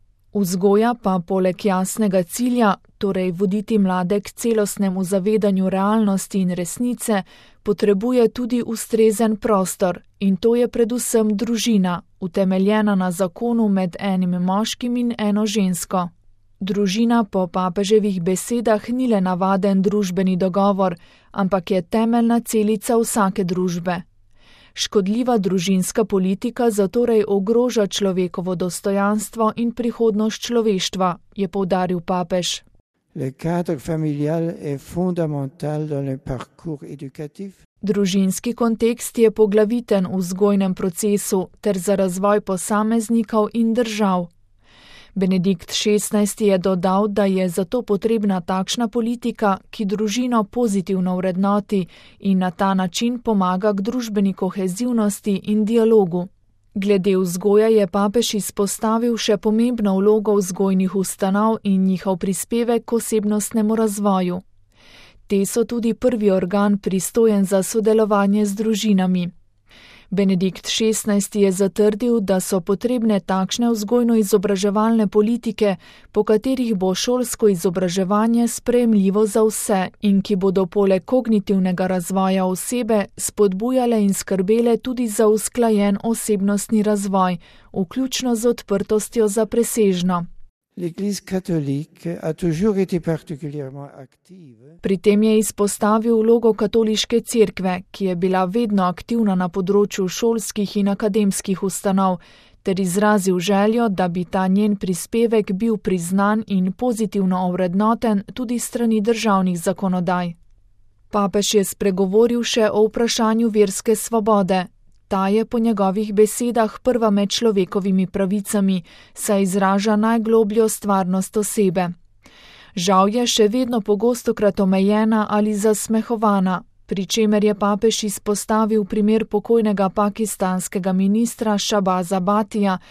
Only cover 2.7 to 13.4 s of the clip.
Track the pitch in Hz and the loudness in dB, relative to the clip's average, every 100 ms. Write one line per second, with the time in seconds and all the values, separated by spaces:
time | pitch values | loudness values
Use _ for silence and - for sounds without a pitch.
2.7 | 180 _ - 202 190 185 175 196 208 208 | 0 _ -6 -4 -2 -2 -2 -2 -2 0
3.7 | 220 190 185 180 208 - - 233 220 202 | 0 2 0 0 -2 -4 -6 -2 0 0
4.7 | - 196 185 180 196 190 214 208 190 190 | 0 -2 -2 -2 -2 0 0 2 2 0
5.7 | 190 202 220 208 190 - 196 180 175 170 | 0 2 2 2 0 -2 -2 -2 -2 -6
6.7 | - 247 240 - 202 180 - - _ - | -4 -4 -4 -2 -2 -4 -16 -20 _ -4
7.7 | 202 208 196 233 254 226 240 240 240 226 | 0 2 2 2 4 2 2 -2 -2 -2
8.7 | 226 - 226 220 208 226 220 226 202 185 | -6 -4 2 2 4 0 0 0 0 0
9.7 | - 185 180 _ - 196 190 226 240 247 | -2 -2 -2 _ -4 -2 2 2 2 0
10.7 | 240 226 240 - 226 214 208 233 226 233 | 0 0 0 0 0 2 0 -2 -2 2
11.7 | 214 185 175 - - 190 202 190 190 196 | 2 2 -2 -8 -10 -6 -2 0 2 2
12.7 | 214 208 196 185 175 185 - | 2 2 0 0 -2 -4 -2